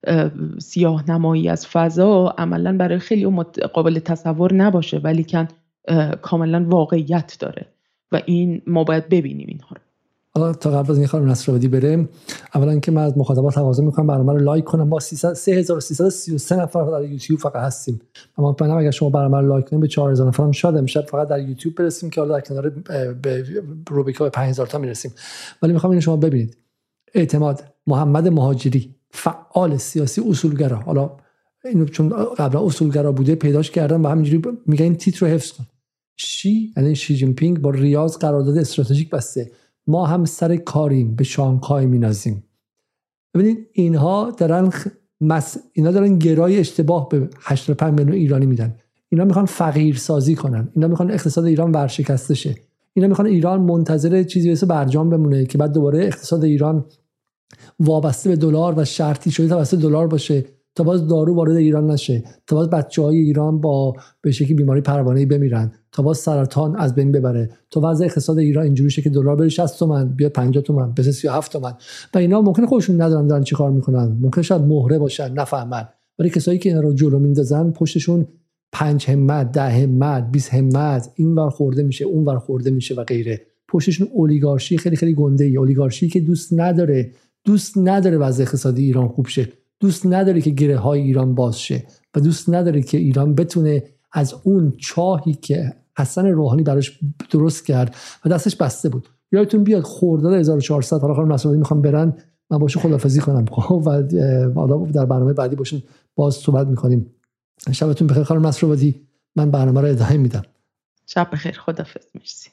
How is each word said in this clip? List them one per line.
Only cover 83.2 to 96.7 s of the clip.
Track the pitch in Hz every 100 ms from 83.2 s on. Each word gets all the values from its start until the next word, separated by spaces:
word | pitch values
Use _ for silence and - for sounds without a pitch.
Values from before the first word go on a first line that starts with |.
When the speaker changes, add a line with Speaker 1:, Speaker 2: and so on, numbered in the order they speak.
| 113 110 _ _ _
Speaker 2:
پشتشون | 175 170 160 202
اولیگارشی | 247 156 151 143 135 - 170
خیلی، | 175 160
خیلی | 165
گنده‌ای، | 147 143 139 143 131
اولیگارشی | 131 139 135 - 170
که | 180
دوست | 160 170 -
نداره، | 165 175 175 165 135 117 - _ _ -
دوست | 208 - 196
نداره | 185 196 185 160
وضع | 135 127
اقتصادی | 131 135 135 123
ایران | 139 127 123
خوب | 131 123
شه، | - 120 - _ _
دوست | 196 170 185
نداره | 185 190 170
که | 151
گره‌های | 139 147 135 127 143
ایران | 139 131 131 127
باز | 123 -
شه | - 127 - _ _ 151
و |
دوست | 151 165 -
نداره | 175 175 147
که | 127 151
ایران | 156 135 147 143
بتونه | 170 180 156 147 - _ _
از | 151 135 -
اون | 185 196 156 -
چاهی | - - 180 175 160
که | 147 - 143 127 - _ -
حسن | 139 - 190
روحانی | 160 143 139
براش | 151